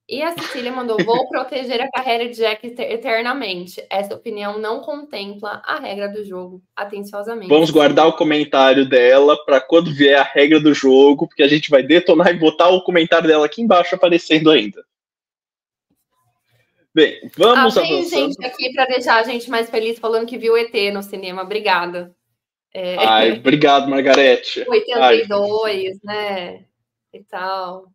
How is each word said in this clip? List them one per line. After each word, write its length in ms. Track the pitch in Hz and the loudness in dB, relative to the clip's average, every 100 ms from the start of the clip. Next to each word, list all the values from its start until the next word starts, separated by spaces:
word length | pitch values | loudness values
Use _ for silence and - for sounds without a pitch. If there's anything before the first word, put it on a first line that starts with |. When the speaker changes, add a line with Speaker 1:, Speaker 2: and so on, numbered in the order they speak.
| - | -14
Speaker 1:
E 140 | 240 | -8
a 100 | 320 | -8
Cecília 400 | 339 320 269 240 | -8 -12 -10 -10
mandou, 320 | 254 240 220 | -8 -6 -4
"Vou 220 | 185 233 269 | 0 -2 -2
Speaker 2:
<laughs> 20 | |
Speaker 1:
proteger 540 | 285 269 277 254 240 | -6 -8 -8 -6 -6
a 80 | 269 | -6
carreira 400 | 254 254 233 240 | -6 -4 -4 -4
de 60 | 226 | -4
Jack 320 | 220 214 240 | -4 -4 -10
eter-" 240 | 240 214 | -12 -8
eternamente. 920 | 226 262 226 233 277 220 180 180 - - | -8 -4 -4 -4 -6 -8 -10 -12 -18 -8
Essa 240 | 190 202 | -6 -6
opinião 460 | 214 240 208 202 214 | -10 -12 -10 -8 -8
não 220 | 214 254 | -8 -8
contempla 760 | 277 294 294 208 196 208 208 - - | -8 -12 -12 -14 -12 -12 -12 -12 -8
a 140 | 302 | -8
regra 280 | 262 196 202 | -8 -8 -10
do 140 | 208 | -10
jogo. 380 | 202 180 180 185 _ - | -12 -14 -14 -18 _ -14
Atenciosamente. 760 | 202 208 202 208 208 233 185 | -12 -12 -12 -12 -10 -12 0
Speaker 2:
Vamos 220 | 151 160 | 2 2
guardar 360 | 151 143 143 160 | 2 4 4 2
o 80 | 170 | 2
comentário 720 | 160 151 143 139 135 135 131 | 0 0 0 2 4 4 4
dela 560 | 131 123 135 143 147 | 4 6 6 6 2
pra 160 | - 139 | 2 0
quando 320 | - 165 170 | 4 2 2
vier 280 | 139 139 139 | 2 4 4
a 40 | |
regra 360 | 135 147 143 156 | 2 2 4 4
do 120 | 151 | 4
jogo, 560 | 143 135 131 143 139 165 | 2 4 6 6 4 -2
porque 140 | - | 0
a 60 | 143 | 2
gente 240 | 151 - | 2 2
vai 100 | 143 | 2
detonar 480 | 127 170 175 160 180 | 4 2 4 4 2
e 80 | 175 | 2
botar 320 | 160 - 175 | 0 2 2
o 140 | 185 | 2
comentário 440 | 185 180 165 165 165 | 2 0 2 2 4
dela 200 | 156 147 | 2 2
aqui 160 | - | -2
embaixo 320 | 233 180 175 180 | 2 2 2 0
aparecendo 560 | 180 170 - 156 156 | 0 0 0 2 4
ainda. 340 | 151 104 - - _ _ _ _ _ _ _ _ _ _ _ _ _ _ _ _ _ _ _ _ | 2 0 -10 -20 _ _ _ _ _ _ _ _ _ _ _ _ _ _ _ _ _ _ _ _
Bem, 340 | 156 147 - - - | 2 2 0 -14 0
vamos 400 | 202 254 233 233 | 2 4 4 2
Speaker 1:
Ah, 60 | |
tem 180 | 170 151 | 0 -2
Speaker 2:
avançando. 320 | - - 285 | -2 -2 -4
Speaker 1:
gente 120 | - 254 | -6 -10
aqui 260 | - 254 | -8 -8
pra 120 | 254 254 | -4 -2
deixar 300 | 254 254 226 | -2 0 0
a 80 | |
gente 260 | 226 240 240 | 0 -6 -6
mais 180 | 233 233 | -6 -4
feliz 300 | 233 220 226 | -4 -6 -6
falando 300 | 226 226 233 | -4 -4 -6
que 100 | 247 | -6
viu 180 | 226 226 | 0 0
E 140 | 233 | 0
T 220 | 214 202 | -2 -4
no 100 | 202 | -4
cinema. 400 | 202 196 190 185 | -10 -12 -10 -10
Obrigada. 760 | 185 214 208 180 175 175 175 _ _ _ _ _ _ | -8 -4 0 0 -2 -8 -12 _ _ _ _ _ _
É. 260 | 185 180 180 | -12 -8 -2
Speaker 2:
Ai, 340 | 110 110 113 | 2 2 2
obrigado, 580 | 113 135 151 147 139 135 | 0 0 2 4 4 2
Margarete. 760 | 139 135 135 135 123 - - - | -2 2 4 4 2 -2 -10 -2
Speaker 1:
Oitenta 480 | 233 - 240 220 226 | -2 -2 0 4 4
e 120 | 214 | 2
dois, 720 | 202 202 214 220 196 190 196 202 | -2 -2 -2 -4 -4 -8 -10 -10
Speaker 2:
Ai. 60 | 208 | -8
Speaker 1:
né? 500 | 208 196 180 185 190 _ _ _ _ | -8 -8 -10 -16 _ _ _ _ _
E 120 | 190 | -20
tal. 680 | 202 196 185 190 185 185 185 | _ -10 -8 -8 -10 -14 -20